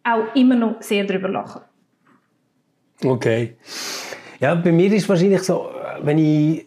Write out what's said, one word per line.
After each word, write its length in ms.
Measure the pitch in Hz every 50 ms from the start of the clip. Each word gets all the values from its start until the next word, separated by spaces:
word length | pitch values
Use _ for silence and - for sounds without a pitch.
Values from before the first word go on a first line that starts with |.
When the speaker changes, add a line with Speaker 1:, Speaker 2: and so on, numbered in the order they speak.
| -
Speaker 1:
auch 300 | 247 233 220 220 220 -
immer 200 | 277 254 254 254
noch 260 | 233 226 220 214 -
sehr 220 | - - 214 202 196
drüber 240 | 196 185 185 185 190
lachen. 340 | 202 - - - - - - _ _ _ _ _ _ _ _ _ _ _ _ _ _ _ _ _ _ _ _ _ _ _ _ _ _ - -
Speaker 2:
Okay. 520 | 131 131 120 - 123 113 117 120 113 - _ _ - - - - - - - - - - - - - - -
Ja, 140 | 127 143 175
bei 180 | 170 170 180
mir 200 | 165 165 180 196
ist 160 | 214 208 - -
wahrscheinlich 340 | 202 165 175 202 190 175
so, 240 | - - 180 - - - - - - - - -
wenn 160 | 139 147 147 160
ich, 480 | 156 151 151 151 151 156 160 - -